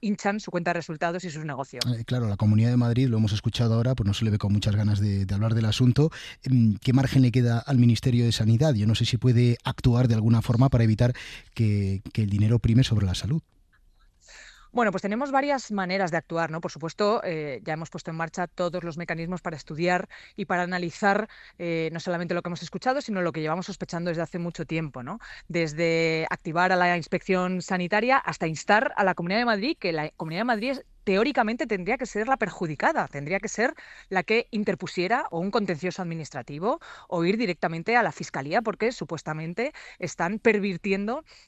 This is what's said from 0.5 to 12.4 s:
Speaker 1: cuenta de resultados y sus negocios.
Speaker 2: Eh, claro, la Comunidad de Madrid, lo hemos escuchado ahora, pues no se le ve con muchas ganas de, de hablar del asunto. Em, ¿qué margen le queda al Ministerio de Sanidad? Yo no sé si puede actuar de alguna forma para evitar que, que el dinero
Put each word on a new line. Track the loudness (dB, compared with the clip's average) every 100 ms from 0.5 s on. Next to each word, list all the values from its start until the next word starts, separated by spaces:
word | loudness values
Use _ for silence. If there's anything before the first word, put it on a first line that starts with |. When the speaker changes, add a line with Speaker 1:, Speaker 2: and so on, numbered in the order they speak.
Speaker 1:
cuenta | -4 -2
de |
resultados | -4 -6 -4 -4 -4
y | -6
sus | -8
negocios. | -8 -8 -8 -6 -4
Speaker 2:
Eh, | -4
claro, | -2 -2 -2
la | 2
Comunidad | 4 6 4
de | 4
Madrid, | 2 2 2
lo | 2
hemos | 2
escuchado | 0 -2 0 2
ahora, | 2 0 0
pues | 0
no |
se | 0
le | 0
ve | 2
con | 2
muchas | 2 2 2
ganas | 2 2
de, | 2 0 0
de |
hablar | 0 0
del | 2
asunto. | 2 4 4 4 2 0 -12 -10
Em, | 0 4 4 4
¿qué | 2
margen | 4 4 4
le | 4
queda | 4 2 0
al | 2 4
Ministerio | 6 4 2 2
de | 2
Sanidad? | 2 2 4 4
Yo | 4 2
no |
sé | 2
si | 2 2
puede | 4 4 4 2
actuar | -4 0 4 4 4
de |
alguna | 4 4 4
forma | 4 4 4
para | 6
evitar | 4 4 2 0 -8 -18 -10
que, | 0 2 2 0 -2 -4
que | -2
el | 0
dinero | 2